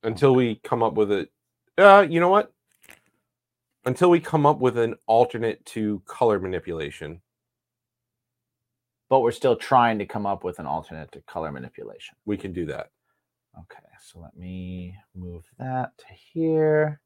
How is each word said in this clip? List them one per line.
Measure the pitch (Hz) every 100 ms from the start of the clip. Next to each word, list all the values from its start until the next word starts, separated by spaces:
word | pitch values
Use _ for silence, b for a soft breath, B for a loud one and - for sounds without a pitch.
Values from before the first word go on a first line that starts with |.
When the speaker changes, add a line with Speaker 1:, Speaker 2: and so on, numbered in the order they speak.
Speaker 1:
until | 117 110 143 127
we | 123 110
come | - 120
up | 113
with | 107 104
a, | 101 - _ _ _ _ -
uh, | 202 196 180
you | 165
know | 175
what? | 196 - _ _ _ _ - _ _ _ _ _ _ _ _ -
Until | 127 180
we | 170
come | 170 160 143
up | 147
with | 127 117
an | 113 - -
alternate | 113 120 113 113 - -
to | - 107 101 _
color | - 117 101
manipulation. | 92 92 87 82 71 - 76 85 _ _ _ _ _ _ _ _ _ _ _ _ _ _ _ _ _ _ _
Speaker 2:
But | 135
we're | 120
still | 120 135 117
trying | - 131 120 110
to | 101
come | 107 101
up | 98
with | 92 87
an | 76
alternate | 78 82 80 71
to | 69
color | - 82 80
manipulation. | 69 64 - 57 - - _ -
Speaker 1:
We | 104
can | 98
do | 87 80
that. | 67 - _ _ _ _ _ _ -
Speaker 2:
Okay, | 82 - _ _
so | _ 87
let | 85 -
me | 90 92 90 90 90 95 _ 95
move | 90 87 - _
that | 127 127 127 _
to | -
here. | - _ 165 160 160 156 151 151 147